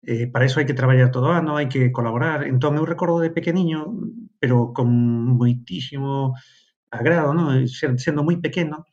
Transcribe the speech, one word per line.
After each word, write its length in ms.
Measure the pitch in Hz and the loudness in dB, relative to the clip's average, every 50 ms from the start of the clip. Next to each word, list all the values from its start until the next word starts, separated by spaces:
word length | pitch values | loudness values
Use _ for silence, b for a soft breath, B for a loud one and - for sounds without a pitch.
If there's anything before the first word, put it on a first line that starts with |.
Eh, 240 | _ - 120 113 120 | _ -4 -4 -4 -4
para 180 | 120 - 120 127 135 | -4 0 2 2 2
iso 100 | 131 156 | 2 0
hai 80 | 147 | 0
que 100 | 127 - | 0 0
traballar 380 | 127 131 127 131 127 127 123 127 | 0 2 4 6 6 6 4 4
todo 160 | 131 127 151 | 2 0 2
o 60 | 175 | 2
ano, 200 | 175 165 156 147 | 2 0 0 -2
hai 160 | 147 147 123 | -2 -2 -2
que 220 | 135 135 127 120 123 | 0 2 2 2 2
colaborar. 500 | 127 117 117 113 123 156 165 156 - 143 | 0 -2 -2 0 0 0 0 -2 -2 -2
Entón, 320 | 139 131 127 147 147 147 | -2 0 0 2 2 0
eu 80 | 151 160 | 0 0
recordo 380 | 160 170 165 185 170 170 170 | -2 -2 -2 0 0 0 0
de 100 | 165 165 | 0 0
pequeniño, 600 | 165 170 156 170 165 185 185 165 160 156 151 175 233 196 - - - - - - _ | -2 -2 -2 -2 0 0 0 0 -2 -4 -6 -8 -8 -8 -8 -10 -12 -14 -18 -20 _
pero 380 | _ - 123 127 120 120 120 - | _ 0 2 2 2 2 0 -2
con 120 | - 127 120 120 120 120 117 117 117 117 127 131 123 | -2 0 2 2 2 2 2 0 0 2 2 2 4
moitísimo 960 | 123 120 120 120 120 - 180 165 127 - 143 139 139 139 139 139 139 131 127 B B B B B B B B _ _ _ | 4 2 2 0 -4 -10 -10 -10 -10 -10 -10 -8 -6 -4 -2 -2 -2 -4 -4 B B B B B B B B _ _ _
agrado, 400 | - - 117 151 170 170 156 139 143 | -10 -4 0 0 2 2 2 2 0
non? 320 | 170 170 147 131 131 131 123 | 0 0 2 2 2 0 0
Sen-, 320 | - - - 139 123 123 | -4 -4 -2 -2 -2 0
sendo 260 | - 170 151 147 147 | -2 -2 -2 0 0
moi 140 | 160 175 175 | 0 0 0
pequeno 460 | 170 151 - 185 170 151 151 156 165 _ | -2 -4 -2 -2 -4 -4 -4 -10 -14 _